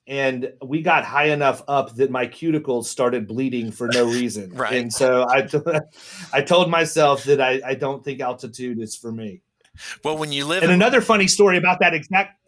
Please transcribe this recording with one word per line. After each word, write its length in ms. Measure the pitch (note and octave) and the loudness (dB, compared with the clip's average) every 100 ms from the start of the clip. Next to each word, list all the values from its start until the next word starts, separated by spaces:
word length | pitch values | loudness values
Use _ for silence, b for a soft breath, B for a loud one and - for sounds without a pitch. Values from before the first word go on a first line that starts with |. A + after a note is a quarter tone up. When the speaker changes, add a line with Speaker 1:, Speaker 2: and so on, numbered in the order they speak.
| - | -10
Speaker 1:
and 440 | C#3 C3+ B2+ B2+ - | -2 -2 -2 -6 -10
we 180 | C3+ D3+ | -6 -2
got 240 | D#3+ D#3+ A#2+ | 2 0 2
high 220 | C#3 D3+ | 0 0
enough 320 | D3 C#3 B2 - | 2 0 0 -2
up 280 | C#3 C3+ A2+ | -2 -2 0
that 140 | C3 | 0
my 160 | B2+ B2 | 0 -4
cuticles 600 | - E3 D#3 D3+ A#2+ A2+ | -4 -2 -2 -2 -4 -4
started 420 | - B2 A#2+ G#2 | -2 0 0 -4
bleeding 440 | A2+ C3+ A#2+ A2+ | -4 -4 -4 -6
for 160 | G#2 A#2+ | -6 -2
no 160 | B2 A#2+ | 2 2
Speaker 2:
<laughs> 60 | |
Speaker 1:
reason. 400 | A#2+ A#2+ G#2 F#2+ | 0 -2 -6 -12
Speaker 2:
Right. 200 | G#2 A#2 | -6 -2
Speaker 1:
And 180 | B2 A#2+ | -2 -4
so 340 | A2+ C3+ B2+ B2 | 0 2 4 4
I, 140 | C3+ | 2
t-, 160 | C3+ D3 | 2 -2
<laughs> 680 | D3 D#3 D3+ _ - - - | -2 -4 -4 _ -20 -20 -4
I 80 | C3+ | -2
told 260 | C#3+ F3 F3 | 4 4 4
myself 540 | E3 D#3+ E3 D3+ C#3 C3+ | 2 0 4 4 2 2
that 140 | C#3 | 2
I, 220 | C3 C3 | 2 0
I 120 | C3 C3+ | -2 -4
don't 280 | C#3 C3+ | -4 -6
think 160 | C#3+ C3+ | -8 -8
altitude 600 | C3 B2 A#2+ A2 B2+ A#2 | -6 -8 -12 -10 -8 -8
is 160 | A2 - | -8 -10
for 160 | A#2 | -12
me. 300 | A2+ A2 F#2 _ _ B B B B | -10 -12 -14 _ _ B B B B
Speaker 2:
Well, 140 | D3 D#3 | -6 -4
when 140 | D#3 | -4
you 140 | C#3+ C#3+ | -6 -2
live 180 | F3 | 0
Speaker 1:
And 80 | F#3+ | 4
Speaker 2:
in 40 | F3+ | 4
Speaker 1:
another 240 | A3 B3+ | 6 4
funny 280 | - G#3+ F#3+ | 4 2 2
story 300 | - G3+ F3+ | 4 4 4
about 220 | F3 F3+ | 2 2
that 120 | F3 | 2
exact, 460 | E3 - F#3 G3 _ | 0 -2 -2 -2 _